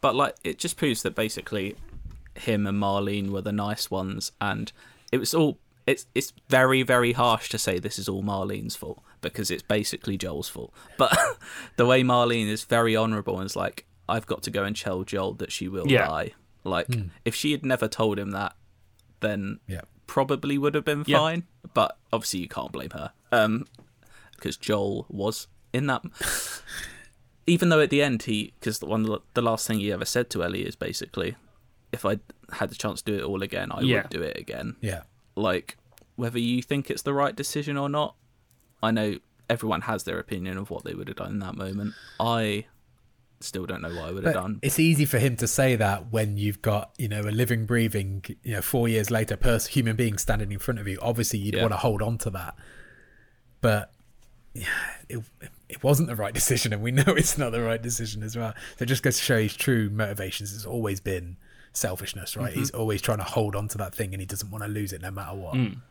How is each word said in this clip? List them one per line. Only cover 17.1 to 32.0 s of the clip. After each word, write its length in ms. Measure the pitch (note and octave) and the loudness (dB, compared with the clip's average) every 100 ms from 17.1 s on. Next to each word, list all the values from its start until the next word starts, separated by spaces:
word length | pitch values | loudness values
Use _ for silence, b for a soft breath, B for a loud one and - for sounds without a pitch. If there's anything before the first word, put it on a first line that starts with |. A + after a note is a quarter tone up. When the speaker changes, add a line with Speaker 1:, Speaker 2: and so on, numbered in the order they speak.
| - - | -6 -4
Speaker 1:
if 80 | |
she 180 | - D3+ | -2 -2
had 100 | D3 C#3 | -2 0
never 200 | B2+ A2 | 0 0
told 320 | - A2 G2 | 2 0 0
him 120 | G2+ | -4
that, 260 | G2 G2+ - - _ _ _ _ _ | -4 -4 -8 -20 _ _ _ _ _
then 400 | - G2+ G2 A2 - | -2 -2 -4 -8 -10
Speaker 3:
Yeah. 160 | F2+ - _ - | -12 -12 _ -4
Speaker 1:
probably 500 | - C3+ C#3 C#3+ C#3+ | 0 0 0 0 0
would 180 | C#3+ | 2
have 100 | D3+ D3 | 0 0
been 180 | D3 D3 | -2 2
Speaker 2:
Yeah. 120 | C#3+ | 2
Speaker 1:
fine. 280 | D#3 E3+ F3 _ - | 2 -2 -6 _ -4
But 240 | - G#2 - _ | 2 2 0 _
obviously 300 | A#2 - F#2 | -4 -2 -6
you 80 | F2 | -6
can't 240 | - B1 | -8 -8
blame 180 | - C#2+ | -8 -10
her, 180 | - D2 _ _ | -10 -12 _ _
um, 340 | A#2+ G#2+ A2 - - - _ _ b b b | 4 4 2 -4 -14 -20 _ _ b b b
'cause 180 | - - | -8 -6
Joel 480 | - G#2 G2+ A2 - | -2 0 0 -2 -6
was 360 | G2+ G2 A2 - - _ | -4 -2 -4 -10 -20 _
in 140 | B2+ C#3+ | -4 0
that. 140 | B2+ - B | -2 -4 B
<laughs> 400 | B B B B B B B B B _ _ _ - | B B B B B B B B B _ _ _ 2
Even 220 | E3+ F3 | 4 6
though 100 | D#3 | 6
at 100 | D3 | 6
the 120 | C#3 | 4
end 220 | C#3+ A#2 | 4 2
he, 280 | - G#2+ G#2 - | 0 -2 -2 -4
'cause 180 | - G#2+ | -4 -4
the 80 | D2 | -2
one, 160 | G#2+ A2 G#2+ _ | 0 0 -2 _
the 80 | - | 0
last 240 | A#2 A2 - | 0 0 0
thing 140 | A2 | 0
he 100 | G2+ | 0
ever 140 | F#2+ | -2
said 260 | - - B2 | -2 -2 -2
to 140 | - | -2
Ellie 180 | F2 F#2 | -2 -2
is 120 | F#2+ - | -6 -6
basically, 600 | - - - - E2+ B2 _ _ _ _ _ | -6 -6 -8 -4 -4 -6 _ _ _ _ _
"If 140 | - | -4